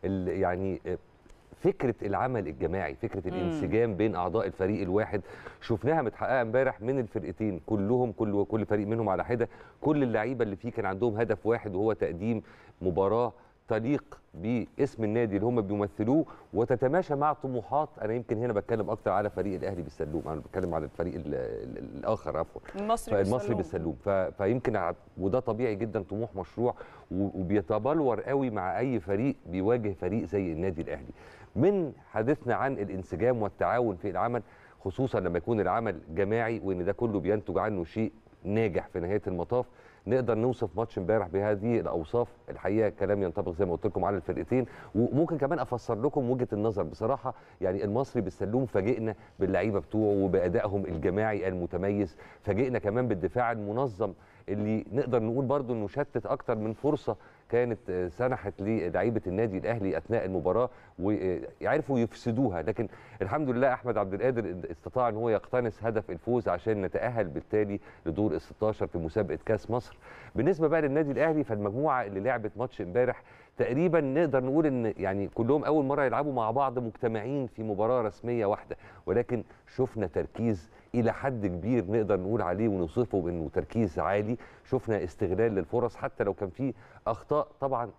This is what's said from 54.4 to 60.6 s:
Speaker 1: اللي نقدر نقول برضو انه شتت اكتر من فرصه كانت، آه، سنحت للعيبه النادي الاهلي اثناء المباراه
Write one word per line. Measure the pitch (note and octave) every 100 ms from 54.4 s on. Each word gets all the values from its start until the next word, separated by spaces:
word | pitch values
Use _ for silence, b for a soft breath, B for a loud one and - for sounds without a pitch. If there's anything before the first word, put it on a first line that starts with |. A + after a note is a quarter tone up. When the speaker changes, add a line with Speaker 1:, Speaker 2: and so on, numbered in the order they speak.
| -
Speaker 1:
اللي | G#2 G#2 A2 -
نقدر | A2+ B2+ A#2+
نقول | A2 A#2 C3
برضو | C#3+ B2
انه | A#2 G2+
شتت | C#3 C#3+ B2 G#2+
اكتر | C#3 - A2+
من | G#2+
فرصه | A2 C#3 D3 - G#2+ B B B
كانت، | A#2+ B2 A2 -
آه، | F2+ F2+
سنحت | - B2 B2+ G2 -
للعيبه | G2 A2+ E2+ F2 G#2 A2 -
النادي | F#2 A2+ F#2+
الاهلي | - A#2 G2 -
اثناء | - A2 F#2
المباراه | F#2 D#2 F#2+